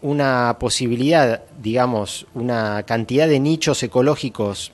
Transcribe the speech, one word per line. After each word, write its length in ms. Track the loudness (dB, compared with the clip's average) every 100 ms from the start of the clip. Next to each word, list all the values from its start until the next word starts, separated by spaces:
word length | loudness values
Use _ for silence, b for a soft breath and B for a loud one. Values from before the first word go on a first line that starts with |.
una 560 | -2 0 0 2 0 0
posibilidad, 800 | -2 -2 -2 0 2 4 4 0 -6 -12
digamos, 640 | -4 0 0 0 -4 -8 -12
una 500 | -8 -4 -2 -2 -4
cantidad 440 | -2 -4 0 2 4
de 120 | 4
nichos 440 | 2 0 0 -2
ecológicos 880 | 0 2 2 2 -4 -4 -4 -4 -10